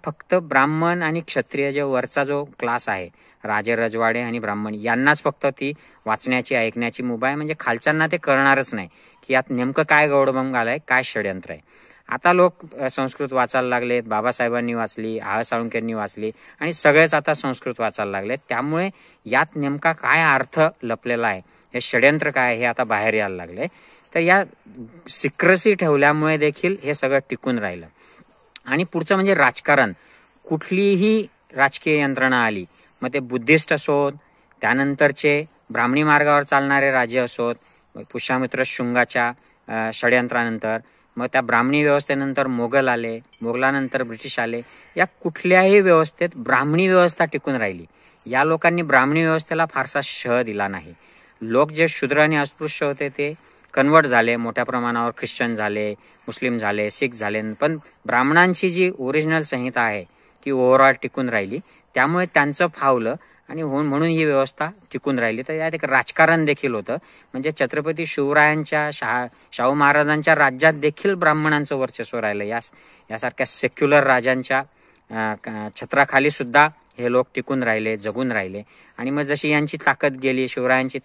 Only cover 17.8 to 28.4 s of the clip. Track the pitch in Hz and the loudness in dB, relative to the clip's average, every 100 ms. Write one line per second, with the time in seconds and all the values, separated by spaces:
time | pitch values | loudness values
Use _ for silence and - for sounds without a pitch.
17.8 | 110 - 104 98 101 135 - 120 139 160 | -4 -4 -6 -4 -6 -8 -6 -6 -2 -2
18.8 | 190 - _ _ 110 127 160 156 139 143 | -4 -6 _ _ -2 0 0 -2 -4 -2
19.8 | 165 156 123 151 160 135 127 160 160 - | -2 -2 0 2 4 2 0 2 2 0
20.8 | 120 113 120 120 113 95 - _ _ 123 | -8 -6 -4 -2 -2 -2 -8 _ _ -8
21.8 | - 123 135 151 151 135 123 113 120 117 | -4 4 4 4 0 0 0 0 -2 -2
22.8 | 113 104 110 107 101 90 82 92 170 _ | -2 0 0 0 -2 -6 -10 -8 -8 _
23.8 | - _ _ 170 170 190 190 _ - 131 | -20 _ _ -2 2 2 0 _ -20 -20
24.8 | 113 - - - 139 - 175 185 220 190 | -20 -20 -12 -6 -6 0 2 4 4 2
25.8 | 165 143 143 151 156 156 151 147 180 196 | 2 4 4 4 2 2 0 0 -2 -2
26.8 | 139 147 131 139 - 127 131 120 101 87 | -4 -2 0 0 -2 -6 -4 -2 -4 -8
27.8 | 82 _ _ _ _ _ | -14 _ _ _ _ _